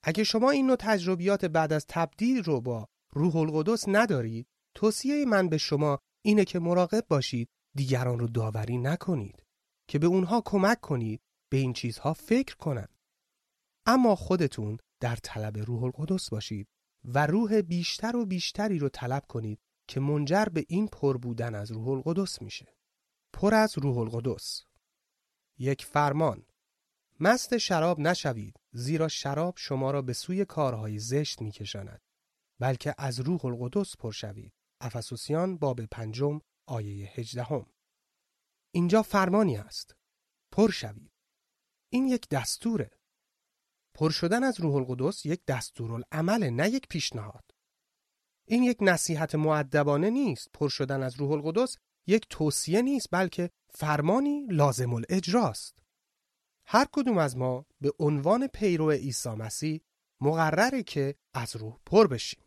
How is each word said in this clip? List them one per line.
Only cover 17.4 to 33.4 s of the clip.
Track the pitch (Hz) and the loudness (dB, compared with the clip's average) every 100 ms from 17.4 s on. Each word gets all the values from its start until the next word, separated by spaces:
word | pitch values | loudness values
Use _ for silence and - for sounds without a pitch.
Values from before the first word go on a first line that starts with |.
| 226 214 | 2 2
بیشتر | 175 175 170 - 220 240 | 2 -2 -2 -4 -4 -2
و | 220 | -2
بیشتری | 185 - - 214 180 | -4 -4 -2 -2 0
رو | 143 | -2
طلب | - 120 135 - | -4 -4 -4 -4
کنید | 120 110 107 _ _ - | -6 -6 -8 _ _ -8
که | - | -4
منجر | 139 147 143 185 214 | 0 0 2 2 2
به | 165 - | -2 -2
این | 175 214 | -2 -2
پر | - 139 127 | 0 0 0
بودن | 120 117 117 104 | -4 -4 -4 -6
از | 104 | -8
روح | 113 117 | -6 -4
القدس | 135 139 170 190 - | -2 -2 -2 -2 -6
می‌شه. | 120 - - _ _ _ _ _ _ | -12 -14 -18 _ _ _ _ _ _
پر | - 196 | 0 4
از | 220 214 - | 4 4 2
روح | 139 120 | 0 0
القدس. | 113 117 123 - - - _ _ _ _ _ _ _ _ _ _ | -2 -4 -4 -6 -8 -12 _ _ _ _ _ _ _ _ _ _
یک | 127 139 - | -2 -2 0
فرمان. | 147 147 143 160 98 - _ _ _ _ _ _ _ | 2 2 2 0 -2 -14 _ _ _ _ _ _ _
مست | 170 240 - 240 | 4 4 2 -2
شراب | - 175 165 165 | 0 2 2 2
نشوید، | 151 175 151 117 104 - _ | 0 0 -2 -6 -10 -16 _
زیرا | 117 127 160 160 | -10 -4 0 -2
شراب | - 139 143 170 - | -2 -6 -2 -4 -4
شما | - 135 135 | -6 -2 -2
را | 143 | -2
به | 131 | -4
سوی | 123 - 185 196 | -6 -4 -4 -2
کارهای | - 139 113 110 107 | -2 -2 -2 -6 -6
زشت | 113 135 151 - | -2 -2 -2 -6
می‌کشاند، | 110 - 101 101 95 - _ _ _ _ _ _ | -10 -10 -10 -10 -12 -18 _ _ _ _ _ _
بلکه | 123 127 147 - | -2 -2 -4 -4
از | 139 120 | -6 -4
روح | 131 175 | -2 -2